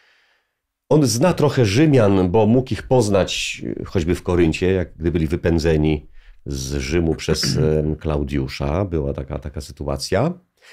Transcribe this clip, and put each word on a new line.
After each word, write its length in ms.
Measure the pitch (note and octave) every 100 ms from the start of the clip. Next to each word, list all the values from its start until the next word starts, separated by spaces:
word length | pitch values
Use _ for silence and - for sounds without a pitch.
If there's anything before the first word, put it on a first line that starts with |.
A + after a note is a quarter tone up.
| _ _ _ _ _ _ _ _ -
On 180 | D3+ C3
zna 260 | A2 F3
trochę 320 | - C#3+ C3+
Rzymian, 680 | A2 G#2+ D#3+ C3+ G2+ G2 F#2
bo 160 | A2 G#2+
mógł 260 | B2+ B2+
ich 100 | G#2
poznać, 800 | - B2+ G#2 G2 E2+ - - - A#1 - -
choćby 280 | G2 D#2+
w 80 | F2
Koryncie, 500 | - F2 E2 D2+ F2+
jak 240 | F#2 E2+ -
gdy 140 | E2
byli 160 | E2 D#2
wypędzeni 800 | E2+ F2+ E2 D#2+ D#2 D#2 D2 - - - - -
z 280 | C#2 C2
Rzymu 400 | C#2 C2 E2+ E2
przez, 420 | D#2 - D#2+ - -
<clears throat> 0 |
em, 400 | D#2 D#2 D2+ D2+
Klaudiusza. 880 | D#2 D2 C#2 C#2+ C2+ - C#2 E2
Była 280 | G2+ E2 C#2+
taka, 260 | C#2+ C2+ D2
taka 220 | D2+ D2+
sytuacja. 720 | - - C#2+ C#2 - F#2 D3+ F3+ _ _ -